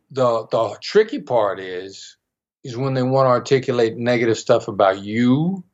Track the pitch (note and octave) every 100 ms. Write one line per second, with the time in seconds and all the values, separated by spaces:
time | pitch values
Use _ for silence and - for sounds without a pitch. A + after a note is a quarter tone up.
0 | _ C3 B2 A2+ - A#2+ G#2+ - - G3+
1 | G#3+ C#4+ - A#2+ G2+ F#2 F#2+ F2+ F#2+ F#2+
2 | - _ _ _ _ _ C#3 A#2 C3+ C3
3 | B2+ C3+ C3 B2 A#2+ C3+ B2 A#2+ A2+ A#2
4 | A#2+ B2 A#2 G#2+ - A#2 - G2 G2 G2+
5 | G2+ A2+ B2 C3+ E3+ F#3+ -